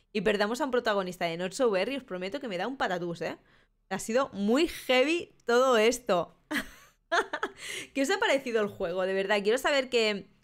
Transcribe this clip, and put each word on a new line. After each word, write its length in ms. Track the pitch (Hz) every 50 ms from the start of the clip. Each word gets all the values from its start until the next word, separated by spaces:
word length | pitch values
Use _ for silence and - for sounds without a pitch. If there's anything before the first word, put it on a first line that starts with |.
| _ _
y 100 | _ 214
perdamos 400 | 180 214 208 202 208 208 233 247
a 40 | 311
un 60 | 277
protagonista 540 | 247 247 247 226 208 202 190 180 175 - 180
de 120 | 170 165 170
Not 160 | 180 185 180
So 180 | - 269 240
Berry, 240 | 202 180 190 233 240
os 80 | 277 -
prometo 360 | - 185 180 180 190 196 285
que 80 | 277 240
me 100 | 190 175
da 100 | 185 233
un 100 | 277 262
patatús, 440 | 277 220 185 175 170 175 170 170
¿eh? 160 | 165 156 - - _ _ _ _ _ _ _ _ _ _
Ha 100 | 190 185
sido 300 | - - 220 247 277 - -
muy 340 | 190 202 202 226 269 339 330
heavy 680 | - - - - 254 254 262 285 330 339 226 - _ _ _
todo 320 | - 233 240 254 269 254 220
esto. 580 | 214 226 254 - - - 196 175 165 - - _ _ _
<laughs> 1400 | 311 285 - - - - - - _ _ _ _ - 349 415 - - - - 381 - - - - - 370 311 - _
¿Qué 100 | 269 277
os 60 | 269
ha 80 | 392 403
parecido 420 | 466 415 311 269 269 254 226 220
el 60 | 208 202
juego? 360 | 202 - 196 170 175 190 185
De 100 | 185 190
verdad, 280 | 190 196 190 214 208
quiero 160 | 196 202 220 262
saber 320 | - 349 294 277 262 262
que, 400 | - 240 220 214 208 196 - - _ _